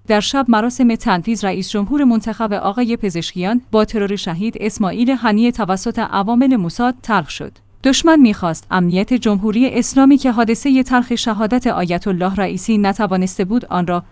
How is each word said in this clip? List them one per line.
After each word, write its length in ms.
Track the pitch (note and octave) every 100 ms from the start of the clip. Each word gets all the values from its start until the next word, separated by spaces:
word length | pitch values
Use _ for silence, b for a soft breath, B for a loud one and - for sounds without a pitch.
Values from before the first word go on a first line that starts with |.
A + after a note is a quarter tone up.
| -
در 140 | G#3+
شب 260 | G#3 C#4 C4
مراسم 460 | A3 A#3+ A#3+ A#3+
تنفیذ 500 | A3+ A#3+ F3+ E3+ A3+
رئیس 260 | G3 F3+ F#3
جمهور 340 | G#3 G3+ C#4+
منتخب 480 | C4+ A3+ A3+ G#3+ A3
آقای 440 | G3+ F#3+ G3+ A#3+ A#3
پزشکیان 640 | G3+ E3+ E3 F3+ F3+ A#3+ -
با 140 | A3
ترور 320 | G#3+ A3+ G3+ G3+
شهید 400 | - E3 A3 -
اسماعیل 500 | G#3 - G3 F3+ A#3+
هنیه 420 | C4 A#3 G#3 A#3+
توسط 460 | A#3+ F#3+ F#3+ A#3 A#3
عوامل 580 | A3 G3 G3 A#3+ C4+ B3+
موساد 380 | E3+ - B3 B3+
تلخ 280 | - G3+ D3
شد. 220 | - D3 - _ -
دشمن 360 | C4 C4 E4 D#4+
می‌خواست 460 | A#3+ G#3 F3 D#3+ -
امنیت 440 | F#3 F3 F3+ G#3+
جمهوری 540 | B3 A#3 G3+ G#3+ G#3+ C4
اسلامی 480 | - A#3+ C4+ C4+ C#4
که 160 | C4+
حادثه 500 | A3+ A3+ A3+ D4 C4
تلخ 320 | B3+ B3+ A#3+
شهادت 520 | A#3+ A#3 G#3+ A3 B3 A#3+
آیت 420 | - F3 F3 G#3
الله 260 | F3+ F3+
رئیسی 440 | F#3+ F#3 F#3 - G#3+
نتوانسته 640 | G3 G3 G#3 F#3 F#3 -
بود 200 | F#3 A#3+
آن 220 | - F3+ F3
را 180 | F3 -